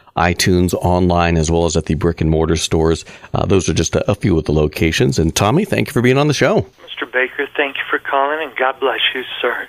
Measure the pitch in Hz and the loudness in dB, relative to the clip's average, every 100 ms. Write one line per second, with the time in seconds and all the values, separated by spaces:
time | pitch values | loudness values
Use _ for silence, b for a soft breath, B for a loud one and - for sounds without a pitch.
0 | B - 87 87 - 90 90 95 87 90 | B 0 0 2 2 2 2 0 0 2
1 | 90 87 85 82 78 82 85 82 - 80 | 2 2 2 2 2 2 2 0 -2 0
2 | 85 82 80 80 80 82 - 82 80 80 | 0 0 0 2 2 0 0 0 2 0
3 | B B B - - 95 85 85 80 80 | B B B -4 0 2 2 0 0 0
4 | - 101 110 85 76 78 76 - 82 - | -2 -2 0 0 2 0 0 0 -2 2
5 | 69 67 80 - 101 143 214 - 113 123 | 0 2 0 0 0 2 0 -2 -2 0
6 | 120 131 147 143 131 208 - _ - - | 2 2 2 2 2 2 -2 _ -18 -12
7 | 139 127 127 - 139 - 139 135 - 143 | -6 -2 -2 -4 -6 -4 -4 -4 -6 -6
8 | - 139 139 156 151 117 131 131 135 110 | -2 0 0 -2 -6 -2 -2 0 -2 0
9 | - 131 120 - 123 120 | -2 -4 -8 -6 -4 -4